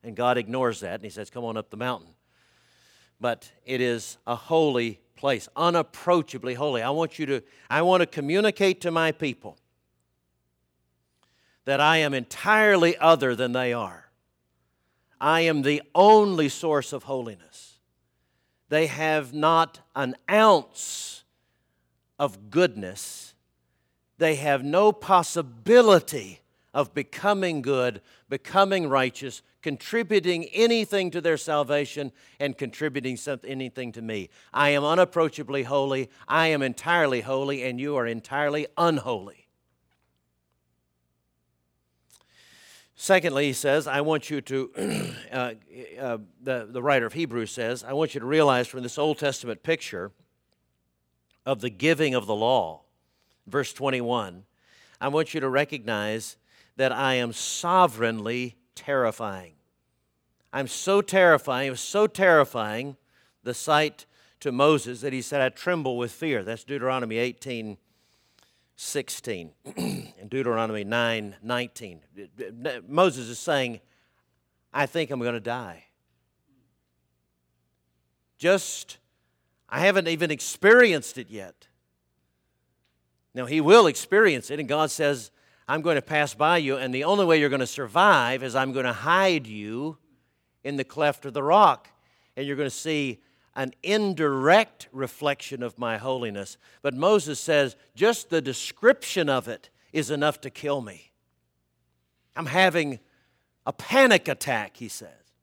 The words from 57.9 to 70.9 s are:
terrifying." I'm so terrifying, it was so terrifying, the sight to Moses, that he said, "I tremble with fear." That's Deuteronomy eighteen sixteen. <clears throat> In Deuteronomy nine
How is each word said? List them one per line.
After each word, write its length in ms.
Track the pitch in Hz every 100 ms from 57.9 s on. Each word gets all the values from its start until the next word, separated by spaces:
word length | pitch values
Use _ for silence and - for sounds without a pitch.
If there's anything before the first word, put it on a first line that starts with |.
| 110 117 113 107 123 123 - _
terrifying." 800 | - - 139 117 - 110 95 90 78 _ _ _ _ _ _ _ _ _
I'm 160 | 131 131
so 340 | - - 202
terrifying, 680 | 202 190 175 147 - 127 139
it 40 |
was 100 | 127
so 260 | - 202 214
terrifying, 880 | 214 190 160 135 123 107 110 139 135 _ _ _ _
the 100 | 123
sight 540 | 120 - 151 156 - - _ _ _
to 120 | 147
Moses, 500 | 123 143 151 120 120
that 120 | 135
he 80 | 131
said, 180 | 117 143
"I 100 | 131
tremble 480 | - 180 175 135 120
with 140 | 120
fear." 320 | - 165 120
That's 200 | 95 113
Deuteronomy 540 | - 139 127 131 117 113
eighteen 600 | 123 120 139 120 110 98 _ _ _ _ _ _ _ _ _ _
sixteen. 760 | - 147 - - - 95 82 _ -
<clears throat> 100 | -
In 540 | - 95 - - 104
Deuteronomy 540 | 131 123 113 113 107
nine 520 | 101